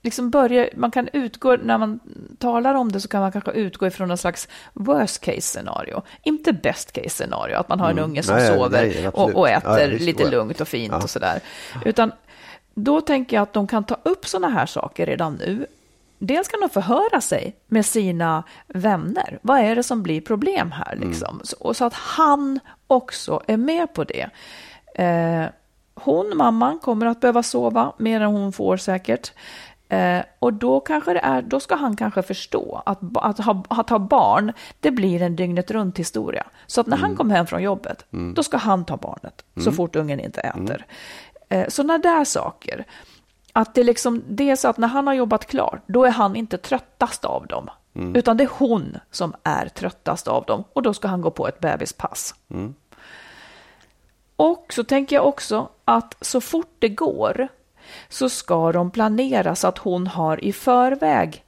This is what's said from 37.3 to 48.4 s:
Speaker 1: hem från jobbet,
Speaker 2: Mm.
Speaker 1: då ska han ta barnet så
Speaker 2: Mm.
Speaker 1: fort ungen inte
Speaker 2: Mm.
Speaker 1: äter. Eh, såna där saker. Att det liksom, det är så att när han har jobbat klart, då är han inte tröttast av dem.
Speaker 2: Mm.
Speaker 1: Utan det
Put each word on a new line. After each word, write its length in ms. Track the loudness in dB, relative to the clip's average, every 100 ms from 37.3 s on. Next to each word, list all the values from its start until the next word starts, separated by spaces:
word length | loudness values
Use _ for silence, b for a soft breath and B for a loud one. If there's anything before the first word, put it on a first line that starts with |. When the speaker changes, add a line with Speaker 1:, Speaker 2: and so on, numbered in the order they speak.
| 2
Speaker 1:
hem 100 | 2
från 160 | -2
jobbet, 420 | -2 -2 -6 -12 -10
Speaker 2:
Mm. 220 | -6 -4
Speaker 1:
då 80 | -2
ska 140 | 0 0
han 280 | 2 0
ta 120 | 0 -8
barnet 480 | -8 -12 -16 -20 _
så 60 | -2
Speaker 2:
Mm. 120 | 0
Speaker 1:
fort 220 | 0 0 -2
ungen 240 | -2 -4
inte 200 | -6 -8
Speaker 2:
Mm. 240 | -8 -6
Speaker 1:
äter. 220 | -6 -6 -10 B B B B -20 _
Eh, 200 | -2 -2
såna 300 | -2 2 4
där 260 | 4 4
saker. 600 | 2 -2 -4 -8 -12 -12 -14 B B B B _ _
Att 220 | -2 2
det 100 | 4
liksom, 380 | 4 4 0 -2 -4
det 220 | -2 2
är 60 | 2
så 120 | 0
att 100 | 2
när 100 | 0
han 180 | 2 0
har 80 |
jobbat 320 | 0 2 0 0
klart, 360 | -2 -2 -4 0
då 180 | 4
är 60 | 6
han 260 | 6 0 0
inte 220 | -6 -8
tröttast 640 | -4 -4 -4 _ -4 -2
av 220 | -4 -6 -6
dem. 240 | -10 -10 -20 _
Speaker 2:
Mm. 220 | -8 0 2
Speaker 1:
Utan 200 | 4
det 80 | 4